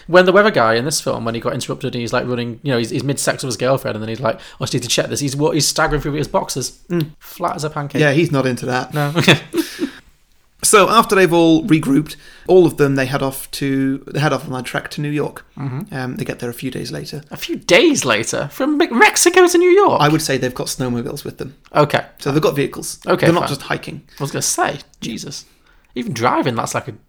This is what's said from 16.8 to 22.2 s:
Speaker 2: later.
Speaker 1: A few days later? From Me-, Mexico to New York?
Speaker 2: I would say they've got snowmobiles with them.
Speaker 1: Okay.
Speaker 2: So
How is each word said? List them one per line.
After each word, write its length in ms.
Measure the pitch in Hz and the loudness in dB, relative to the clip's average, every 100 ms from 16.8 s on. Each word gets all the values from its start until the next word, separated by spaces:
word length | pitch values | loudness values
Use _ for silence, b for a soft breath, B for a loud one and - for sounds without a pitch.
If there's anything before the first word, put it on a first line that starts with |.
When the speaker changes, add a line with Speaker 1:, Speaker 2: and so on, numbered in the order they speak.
| - | -10
Speaker 2:
later. 320 | 147 151 151 - | -10 -12 -14 -14
Speaker 1:
A 40 | - | -14
few 200 | - 330 | -10 -8
days 500 | - - 349 277 135 | 2 4 4 2 0
later? 420 | 107 113 117 139 | 0 -2 -4 -6
From 260 | - 269 294 | -4 -2 0
Me-, 100 | 339 | 0
Mexico 580 | 233 415 - 349 359 349 | 4 4 4 4 6 6
to 100 | 349 | 6
New 140 | 359 | 6
York? 280 | 370 370 - | 6 6 4
Speaker 2:
I 80 | 147 | 4
would 140 | 156 | 2
say 160 | 156 131 | 0 -2
they've 160 | 127 | -2
got 140 | 127 151 | -4 -8
snowmobiles 560 | - 127 120 131 143 - | -4 -2 -2 -6 -8 -12
with 140 | - | -10
them. 160 | 135 - _ | -12 -14 _
Speaker 1:
Okay. 320 | 139 147 - - | 0 2 0 -4
Speaker 2:
So 120 | _ | _